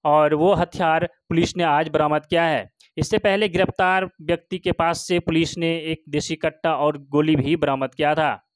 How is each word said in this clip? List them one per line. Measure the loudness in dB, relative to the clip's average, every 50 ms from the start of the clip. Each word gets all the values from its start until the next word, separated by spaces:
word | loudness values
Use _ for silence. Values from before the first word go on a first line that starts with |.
| 2
और | 4 4 4 4 4 2
वो | 2 4 2 4
हथियार | 2 0 -4 -2 -2 0 0 2 0 -2 -4 _ _ _ _
पुलिस | 0 0 0 0 -2
ने | -2 0
आज | 2 2 2 0 0
बरामद | 0 0 2 2 0 -2 -2
किया | _ 0 0 2
है। | 2 0 -2 -4 -8 _ _ _ _ _
इससे | -6 -4 -2 -2
पहले | 0 2 0 2 2 0 -2
गिरफ्तार | 0 0 -2 -2 0 0 0 2 2 0 -2 -4 _ _
व्यक्ति | -4 -4 -4 -4 _ _ -12
के | -6 -4 -4
पास | -2 0 0 -2 -2 -4 -4
से | -2 -2 -2
पुलिस | -2 0 0 0 0 -2 -4
ने | -4 -4 -4 -4
एक | -4 -6 -8 -8 -8 _ -6
देसी | -6 -4 -4 -4 -6
कट्टा | -4 -4 -4 -4 _ -2 -2 0
और | 2 0 0 -2
गोली | -4 -10 _ 0 0 2 4 2
भी | 2 2 0 0
बरामद | 0 0 -2 0 -2 -4 -6 _
किया | -2 0 0 2
था। | 2 0 -2 -2 -6 _ _ _